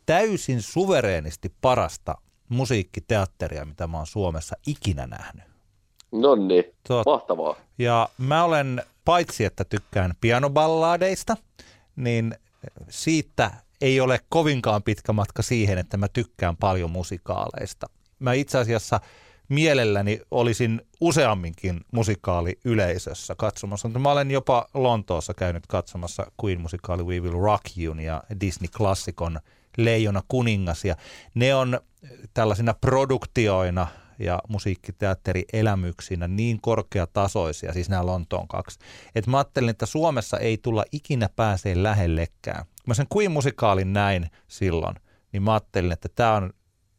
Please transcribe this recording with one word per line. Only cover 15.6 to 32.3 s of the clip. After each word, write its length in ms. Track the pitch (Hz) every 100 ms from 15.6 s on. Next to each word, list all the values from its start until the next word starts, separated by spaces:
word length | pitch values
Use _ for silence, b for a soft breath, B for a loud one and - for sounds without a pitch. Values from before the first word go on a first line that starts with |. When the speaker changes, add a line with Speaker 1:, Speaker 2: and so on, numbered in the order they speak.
| 101 90
Speaker 1:
että 180 | 87 98
mä 120 | 101
tykkään 480 | 123 - - 90 82
paljon 340 | 98 92 82
musikaaleista. 960 | 90 87 90 - 92 - - 104 - - _ _ -
Mä 140 | 127
itse 260 | 131 143 131
asiassa 420 | 113 113 - 110 - b b b b
mielelläni 720 | 139 160 135 110 101 101 113 -
olisin 500 | 120 120 110 117 113 - -
useamminkin 800 | 170 160 120 101 85 82 92 85 -
musikaaliyleisössä 1400 | 117 107 101 - 87 85 - 120 110 90 90 - 73 - -
katsomassa, 500 | 107 - 98 101 117
mutta 100 | 120
mä 140 | 143
olen 180 | 143 139
jopa 360 | 135 135 120 -
Lontoossa 600 | 139 127 113 - 85 -
käynyt 320 | - 90 85 -
katsomassa 600 | 92 - 90 87 - - -
Queen-musikaali 580 | 104 87 82 - - 87
We 180 | 87 90
Will 220 | 87 85
Rock 220 | 104 104 - 90
Youn 220 | 80 78
ja 220 | 80 80 - 101
Disney-klassikon 1000 | 98 - 87 - 101 95 - - 85 80 - _ _ -
Leijona 460 | 113 113 107 98 -
kuningas, 560 | 127 117 101 90 85
ja 120 | 95 80 B B B
ne 200 | 117 131
on 260 | 135 127 127 - _ 143 - -